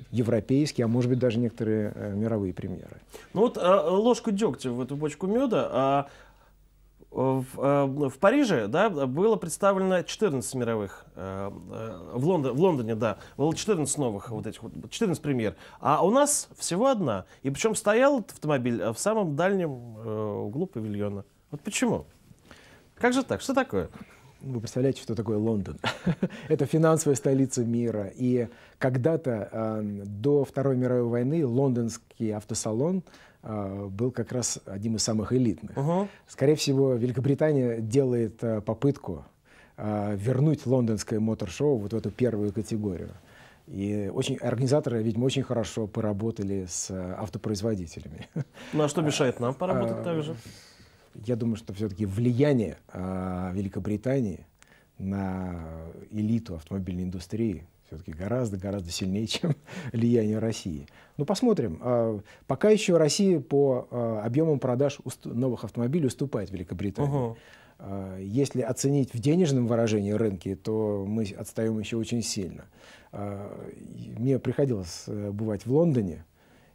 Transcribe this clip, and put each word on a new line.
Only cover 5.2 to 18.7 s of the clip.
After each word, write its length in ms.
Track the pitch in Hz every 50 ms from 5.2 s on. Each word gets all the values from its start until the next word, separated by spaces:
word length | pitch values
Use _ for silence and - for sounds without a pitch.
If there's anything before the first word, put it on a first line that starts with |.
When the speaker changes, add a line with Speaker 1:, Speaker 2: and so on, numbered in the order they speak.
| 185
Speaker 2:
меда. 420 | 185 208 240 277 254 214 147 120 -
А, 360 | - 123 135 135 139 143 139 - - - - - _ _ _ _ _ _ _ _ _ _ _ _ _ _ - -
э, 40 | -
в, 440 | - 127 135 131 135 127 - - -
э, 260 | 123 139 143 143 139 139 135 147 147 131
в 100 | 131 -
Париже, 480 | - 196 254 294 294 220 185 120 104
да, 220 | 98 120 165 208 226
было 460 | 180 143 139 127 127 156 190 226 220
представлено 680 | 190 - 165 - - 202 196 202 190 190 190 185 180 151
четырнадцать 500 | - - - 214 190 139 127 110 - -
мировых, 500 | 131 120 113 113 107 101 98 - - - - -
э, 340 | - 90 95 95 95 98 101 95 85 85 92
э, 400 | 101 107 113 113 95 85 85 80 82
в 120 | 123 131
Лондо-, 260 | 170 190 160 135 131 117
в 60 | 135
Лондоне, 320 | 180 190 165 127 113 110 113
да, 220 | 107 120 107 101 - - - -
было 180 | - 139 160 160
четырнадцать 420 | - - 214 214 160 143 - -
новых 320 | 151 139 120 104 101 - 120
вот 160 | 113 110 104
этих 160 | 110 98 -
вот, 100 | - 110 - - - -
четырнадцать 320 | - - 233 190 156 - -
премьер. 320 | 151 135 123 110 101 85 - - - - -
А 240 | - 123 147 151 151
у 60 | 185
нас 380 | 226 277 285 285 285 - - - -
всего 300 | - - - 170 185 240
одна. 380 | 277 269 208 180 127 104 95 - - - -
И 80 | - 135
причем 240 | 139 - - 226 214
стоял 440 | - - 208 214 233 262 277 294 254
этот 140 | 196 - -
автомобиль, 460 | - - 151 147 131 120 123